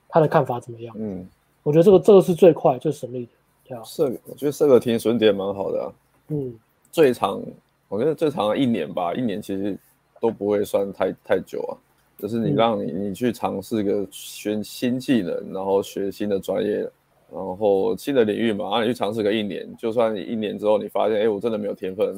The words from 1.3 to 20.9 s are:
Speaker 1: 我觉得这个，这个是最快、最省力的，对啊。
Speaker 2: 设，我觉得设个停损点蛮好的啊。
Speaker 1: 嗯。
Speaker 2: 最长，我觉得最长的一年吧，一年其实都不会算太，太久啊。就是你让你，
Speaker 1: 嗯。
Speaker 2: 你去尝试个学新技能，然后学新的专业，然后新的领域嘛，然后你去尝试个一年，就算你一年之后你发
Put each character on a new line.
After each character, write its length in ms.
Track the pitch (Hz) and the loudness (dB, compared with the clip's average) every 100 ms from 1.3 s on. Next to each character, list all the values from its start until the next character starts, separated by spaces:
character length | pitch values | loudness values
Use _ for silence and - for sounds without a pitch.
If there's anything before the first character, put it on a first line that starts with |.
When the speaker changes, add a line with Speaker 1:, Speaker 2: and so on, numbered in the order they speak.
| _ _ _ | _ _ _
Speaker 1:
我 80 | 151 | 2
觉 80 | 151 | 6
得 40 | |
这 60 | 180 | 8
个， 80 | 185 | 8
这 160 | 160 | 10
个 60 | 196 | 8
是 140 | 180 | 8
最 180 | 165 180 | 6 6
快、 260 | - 165 127 | 6 4 2
最 140 | 160 | -2
省 220 | 135 123 | -4 -6
力 120 | 127 120 | -10 -10
的， 60 | _ _ _ - | _ _ _ -18
对 80 | 120 | -16
啊。 40 | 110 | -10
Speaker 2:
设， 260 | - 143 101 - | -2 -2 -2 -12
我 80 | - | -6
觉 100 | 143 | -4
得 60 | |
设 160 | 139 147 | 2 6
个 100 | 123 | 6
停 220 | 123 113 | 6 0
损 180 | 107 117 | 0 4
点 160 | 107 | 4
蛮 200 | 98 98 | 4 -2
好 180 | 98 - | -4 -4
的 100 | 76 | -4
啊。 60 | 65 - _ _ - | -6 -12 _ _ -8
Speaker 1:
嗯。 260 | 151 127 113 _ _ _ | -6 -6 -12 _ _ _
Speaker 2:
最 220 | - 143 | 4 4
长， 280 | 120 101 101 - - _ _ - | 4 -2 -4 -10 -16 _ _ -10
我 100 | 101 | -4
觉 60 | |
得 100 | 147 | -2
最 160 | 147 156 | 0 -2
长 200 | 151 104 | -2 -2
的 80 | 107 | 0
一 80 | 131 | 0
年 260 | 110 73 | 0 -4
吧， 200 | 85 87 | -4 -4
一 80 | 87 | -2
年 200 | 123 95 | -4 -4
其 140 | - 98 | -6 -6
实 220 | 101 92 _ _ _ - | -6 -8 _ _ _ -4
都 100 | 117 | -4
不 200 | 107 101 | -2 0
会 120 | 104 101 | 0 0
算 260 | 101 98 | -2 -2
太， 220 | 92 95 92 | -2 -4 -4
太 160 | - - | -2 -2
久 220 | - - - | -2 -8 -8
啊。 20 | - _ _ _ - | -10 _ _ _ -10
就 100 | 101 | -6
是 100 | 117 | -4
你 160 | 113 | 0
让 240 | 143 113 101 | 2 2 0
你， 140 | 101 | -4
Speaker 1:
嗯。 200 | 82 101 | -6 -8
Speaker 2:
你 40 | 92 | -4
去 160 | 123 | -4
尝 320 | - 98 98 | -2 -4 -6
试 180 | - 113 | -4 -2
个 240 | 101 101 95 | 0 -2 -4
学 500 | - - - 104 107 | -10 -16 -10 -6 -6
新 380 | 104 - 123 127 | -6 -6 -4 -4
技 220 | 127 123 | 0 0
能， 320 | 85 - 76 | 0 -6 -8
然 100 | 92 | -6
后 180 | 95 98 | 0 0
学 300 | 104 - 98 | 0 -6 -6
新 160 | - 104 | -6 -4
的 100 | 98 | -4
专 240 | 95 98 | -4 -4
业， 160 | 104 98 - - _ _ _ | -2 -2 -6 -10 _ _ _
然 240 | 85 92 92 | -12 -10 -2
后 380 | 107 98 98 98 | 2 2 0 -2
新 180 | - | -2
的 120 | 135 107 | 2 2
领 100 | 101 | 2
域 160 | 113 | 0
嘛， 140 | 101 95 | -2 -2
然 80 | |
后 80 | 110 | -2
你 60 | 113 | 0
去 60 | |
尝 200 | 120 104 | -2 -4
试 100 | 113 | -2
个 100 | 101 | 0
一 80 | 110 | 0
年， 260 | 104 82 - - | -2 -8 -12 -8
就 140 | 117 | -4
算 220 | 113 113 | 0 0
你 80 | 104 | -2
一 140 | - 113 | -6 -6
年 240 | 104 101 | -4 -2
之 60 | 104 | 0
后 120 | 107 | 0
你 100 | |
发 200 | 104 | 0